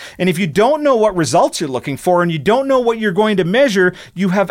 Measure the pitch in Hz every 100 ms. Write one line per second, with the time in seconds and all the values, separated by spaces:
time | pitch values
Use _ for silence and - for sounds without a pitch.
0 | - - 180 170 190 151 240 302 294 247
1 | 214 180 139 160 285 - 151 123 147 135
2 | 180 175 175 160 131 247 269 262 233 226
3 | 214 180 214 196 170 233 285 196 180 185
4 | - 170 196 196 185